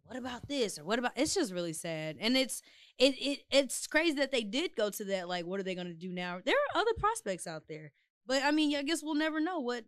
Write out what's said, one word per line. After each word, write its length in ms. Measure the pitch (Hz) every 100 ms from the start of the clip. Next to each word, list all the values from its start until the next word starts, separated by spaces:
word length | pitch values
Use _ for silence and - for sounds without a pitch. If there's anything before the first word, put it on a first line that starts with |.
what 120 | - 247
about 320 | 247 240 -
this?" 300 | 285 202 -
Or, 60 | 156
"What 120 | 233
about," 140 | -
it's 200 | 233 302
just 180 | 392 233
really 220 | 180 170
sad. 420 | 160 165 160 156 151
And 200 | 220 262
it's, 240 | 262 - - - - -
it, 160 | 269 269
it, 200 | 262 269 -
it's 360 | 262 277 - -
crazy 280 | 311 339
that 180 | 277 277
they 120 | 254
did 300 | 208 254 302
go 140 | - 208
to 160 | 208
that, 240 | 196 190 175
like, 160 | 180
"What 160 | 170 196
are 20 |
they 120 | 185
gonna 180 | 180 180
do 180 | 165 185
now?" 300 | 180 180 180
There 120 | 247
are 260 | 523 554 320
other 140 | 440
prospects 520 | 453 415 453 202 175 175
out 180 | 156 -
there. 240 | 156 156 - _ _
But, 180 | 220 269
I 80 | 285
mean, 240 | 311 294
I 80 | 285
guess 200 | 285 330
we'll 120 | 302
never 260 | 302 311 311
know 200 | 330 349
what, 240 | 240 240